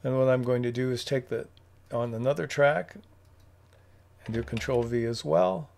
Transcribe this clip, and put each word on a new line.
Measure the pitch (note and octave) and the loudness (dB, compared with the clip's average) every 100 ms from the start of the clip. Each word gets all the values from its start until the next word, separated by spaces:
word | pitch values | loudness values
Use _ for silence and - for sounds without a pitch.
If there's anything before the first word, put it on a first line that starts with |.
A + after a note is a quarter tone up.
Then | C3 C3 | -2 2
what | C3 | 4
I'm | B2+ | 4
going | B2 B2 | 2 0
to | A#2+ | 0
do | A#2+ B2+ | -2 -2
is | A#2+ - | -2 -2
take | C3+ B2 | -4 -2
the, | A2+ - - - - - | -8 -8 -18 -20 -20 -8
on | A#2+ A#2+ | -4 -4
another | A2+ B2 D3 D3+ | -2 -2 0 -2
track | - C#3+ D#3+ F3 G#3 - - _ - - - _ - - - _ _ - | 4 4 4 -4 -14 -20 -20 _ -20 -20 -20 _ -20 -20 -20 _ _ -6
and | |
do | A2+ | -6
Control | A#2 A2+ B2 B2 | -4 -6 0 0
V | A#2 A#2+ A2+ | 0 -2 -2
as | A#2 | -4
well. | D3 E3 F#3 F#3 D3 | 0 4 4 0 -8